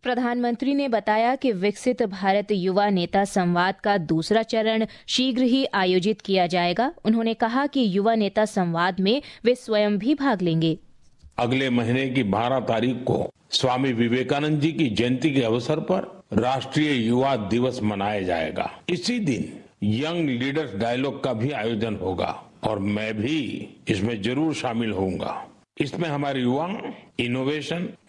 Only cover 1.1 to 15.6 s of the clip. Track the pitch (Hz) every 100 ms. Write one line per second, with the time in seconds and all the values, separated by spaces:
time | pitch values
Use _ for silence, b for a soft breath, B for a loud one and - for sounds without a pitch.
1.1 | 214 233 269 269 196 202 202 254 247 226
2.1 | 185 196 202 202 208 180 190 208 190 175
3.1 | 196 196 202 175 175 180 196 214 202 156
4.1 | 160 160 214 220 226 220 220 220 B -
5.1 | - 262 240 254 262 269 202 185 185 185
6.1 | 214 - 190 175 175 175 175 254 - -
7.1 | 226 226 220 226 247 285 277 226 185 208
8.1 | 226 202 - 214 - 175 165 175 185 190
9.1 | 262 B B 226 247 - 214 208 208 220
10.1 | 302 277 208 175 160 165 165 - - -
11.1 | _ - - 120 131 135 120 117 127 135
12.1 | 123 104 98 120 131 110 113 123 123 127
13.1 | - - _ _ - 131 127 135 117 117
14.1 | 123 127 143 151 151 147 160 147 101 120
15.1 | 127 160 135 113 120